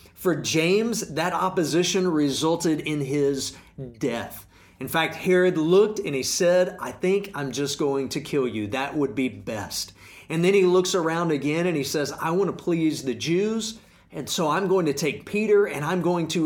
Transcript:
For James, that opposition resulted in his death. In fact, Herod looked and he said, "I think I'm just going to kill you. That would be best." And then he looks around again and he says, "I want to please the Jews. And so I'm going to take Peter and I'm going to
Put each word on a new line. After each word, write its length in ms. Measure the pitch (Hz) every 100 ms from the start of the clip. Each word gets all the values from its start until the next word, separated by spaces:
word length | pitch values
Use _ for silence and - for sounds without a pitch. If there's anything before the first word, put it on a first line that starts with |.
| -
For 220 | - 185 151
James, 800 | 139 156 165 202 233 208 165
that 180 | 147 175
opposition 760 | 170 185 185 151 156 175 196 185
resulted 720 | 156 147 123 156 165 165 156
in 180 | 156 151
his 560 | 135 143 139 139 - - - - 131 113
death. 460 | 143 117 101 - - - - -
In 80 | 135
fact, 260 | 165 160 -
Herod 420 | - 185 180 160
looked 420 | 156 185 214 214
and 140 | 170
he 100 | 139
said, 520 | 127 - 175 180 180 180
"I 140 | 127
think 400 | - 185 196 196
I'm 200 | 143 139
just 260 | 127 143 -
going 300 | 147 139 131
to 100 | 151
kill 300 | 143 147 127
you. 180 | 107 104
That 300 | 131 139 160
would 180 | 139 113
be 140 | 127
best." 640 | 104 98 110 92 - - - - - -
And 160 | 160
then 100 | 175
he 120 | 202 185
looks 280 | 180 180
around 380 | 190 160 165 170
again 360 | 147 139 156 175
and 100 | 156
he 80 | 131
says, 260 | 156 139 143
"I 120 | 160
want 180 | 175 185
to 140 | -
please 400 | - 170 160 143
the 120 | 135 110
Jews. 640 | 117 175 214 226 214 - - _ _ 165
And 140 | 127
so 180 | - 160
I'm 200 | 160 196
going 180 | 190 160
to 80 |
take 320 | 139 156 107 -
Peter 400 | 208 214 208 202
and 180 | 143
I'm 200 | 147 185
going 240 | 165 175 165
to 180 | 175